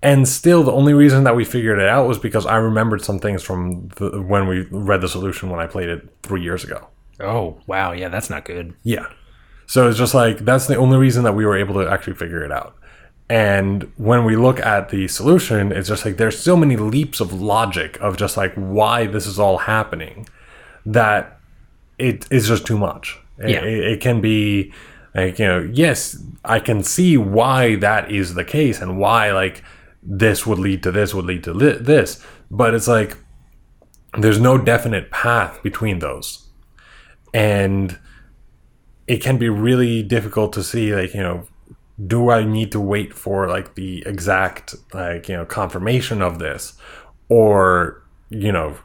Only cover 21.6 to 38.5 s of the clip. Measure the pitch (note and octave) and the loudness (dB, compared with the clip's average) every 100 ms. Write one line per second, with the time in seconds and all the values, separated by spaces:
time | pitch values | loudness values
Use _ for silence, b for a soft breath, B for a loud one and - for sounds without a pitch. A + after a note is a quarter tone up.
21.6 | - _ _ _ C3 G2 - C3+ G#2+ A2+ | -20 _ _ _ -4 -4 0 0 2 -2
22.6 | - A2 G2 - - - - - G#2+ G#2 | 0 -2 -2 -4 -14 -16 -20 -10 -4 -2
23.6 | G2 A2 G#2 G#2+ B2+ A#2 G#2+ G#2+ G#2 G2+ | -2 -2 -2 -2 0 0 2 0 0 -2
24.6 | G2 B B B B G2 F#2 F2+ G#2 F2+ | -4 B B B B -4 -4 0 0 0
25.6 | E2 A#2+ E3 B2+ - - - - - A2+ | -2 2 2 2 -6 -12 -16 -16 -2 -2
26.6 | - G#2+ F#2+ - F3+ D3+ G2+ G#2 B2 C3 | 0 -2 -2 2 4 4 4 2 2 2
27.6 | B2 G#2+ G2+ G#2+ - G#2 F2+ F2 E2+ C#3+ | 2 2 0 0 -2 -4 -4 -4 -4 0
28.6 | D3 G#2+ F#2 F#2 G2+ A2+ G#2+ G2 F#2+ - | 0 0 -6 -2 2 2 2 0 -2 -6
29.6 | b b b b F2+ G2 A2 G2 - G2+ | b b b b -10 0 2 2 -2 -2
30.6 | G2 F#2+ F#2 F#2 G2+ G2 F2+ F2+ E2 E2+ | 0 -2 -2 -2 -2 -2 -6 -6 -6 2
31.6 | C#3+ F2 A#2+ D3 G2 - B B B G2+ | 2 2 2 2 2 -6 B B B 0
32.6 | A#2 A2+ G#2+ A#2 G#2+ - - - _ _ | 0 2 2 2 0 -8 -20 -20 _ _
33.6 | _ _ _ _ _ A2 G#2+ G#2+ B2 C3 | _ _ _ _ _ 0 2 4 4 4
34.6 | A2+ A#2 - G#2 - - A#2+ A#2 F2+ - | 4 0 0 -6 -6 -6 -2 0 -2 -6
35.6 | G2+ - A2 F#2 D2+ C2 - - - _ | -8 -4 -4 -4 -6 -8 -12 -16 -20 _
36.6 | _ _ b b b b _ A#2 G#2+ G2+ | _ _ b b b b _ 0 2 2
37.6 | G2 G2 F#2+ F2+ b b b _ - | 0 0 -4 -8 b b b _ -20